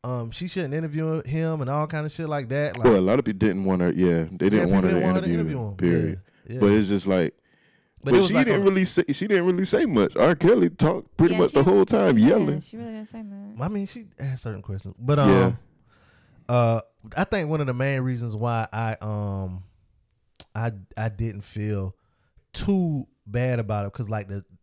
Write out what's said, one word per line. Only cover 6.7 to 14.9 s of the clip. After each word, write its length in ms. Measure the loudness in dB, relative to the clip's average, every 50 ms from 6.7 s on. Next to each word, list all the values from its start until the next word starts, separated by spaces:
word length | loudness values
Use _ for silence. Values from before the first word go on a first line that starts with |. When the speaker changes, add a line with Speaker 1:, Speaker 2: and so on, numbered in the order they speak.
| 4
Speaker 2:
it's 140 | 4 4 2
just 180 | -2 -2 0
like, 260 | 0 2 2 2 0 _ _ _ _ _ _ _ _ _ _ _ _ _ _ -2
Speaker 1:
But 80 | 2
Speaker 2:
but 20 | 4
Speaker 1:
it 40 |
was 100 | 4 4
Speaker 2:
she 60 | 4 2
Speaker 1:
like 100 | 0 2
Speaker 2:
didn't 160 | 2 2 2
Speaker 1:
a 20 | 2
Speaker 2:
really 220 | 2 4 4 0
say. 180 | 2 2 0 0 0
She 160 | -2 -4 0
didn't 200 | 0 2 2 2
really 180 | 2 0 0 0
say 200 | 0 2 0 2
much. 280 | 2 2 2 2 2 4
R. 200 | 2 4 4 4
Kelly 340 | 4 4 4 4 4 4 0
talked 480 | 2 2 2 2 2 -2 -6 _ _
pretty 160 | 2 4 4 4
Speaker 3:
Yeah, 60 | 2
Speaker 2:
much 120 | 2 2 4
the 100 | 2 4
Speaker 3:
she, 60 | 6
Speaker 2:
whole 160 | 6 4 4
time 340 | 4 2 2 4 4 4 6
Speaker 3:
yeah, 80 | 6 6
Speaker 2:
yelling. 320 | 6 4 2 0 -2 -4
Speaker 3:
she 160 | -8 -12 -14
really 140 | -14 -12 -12 -12
didn't 140 | -12 -14 -14
say 140 | -16 -16 -16
much. 360 | -14 -16 -16 -16 -16 -10 -8
Speaker 1:
I 80 | -8
mean, 200 | -6 -6 -6 -8
she 180 | -8 -12 -18 -20 -20 _ _
asked 240 | -8 -8 -8 -8 -10
certain 180 | -12 -12 -12
questions, 320 | -10 -10 -12 -10 -12 -14